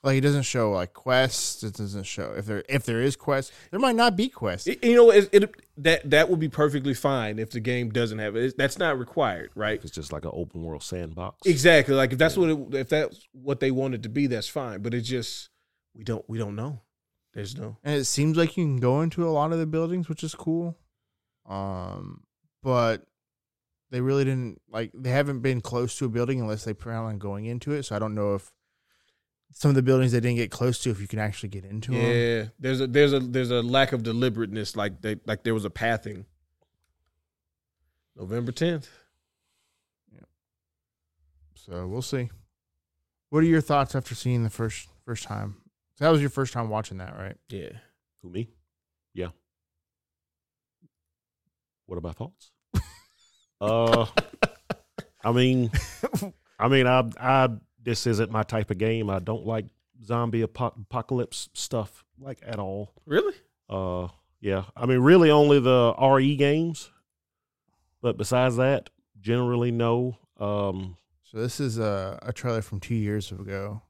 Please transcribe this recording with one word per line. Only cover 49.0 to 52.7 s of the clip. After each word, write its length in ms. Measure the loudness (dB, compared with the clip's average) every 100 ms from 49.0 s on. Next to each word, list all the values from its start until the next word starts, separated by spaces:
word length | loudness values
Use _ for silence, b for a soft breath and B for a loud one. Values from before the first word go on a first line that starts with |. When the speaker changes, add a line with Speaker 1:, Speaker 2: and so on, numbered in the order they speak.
| _
Speaker 3:
Yeah. 140 | -10 -10 -10 _ _ _ _ _ _ _ _ _ _ _ _ _ _ _ _ _ _ _ _ _ _ _ _ -14
What 100 | -10
are 40 |
my 100 | -10
thoughts? 380 | -10 -14 _ _ _ _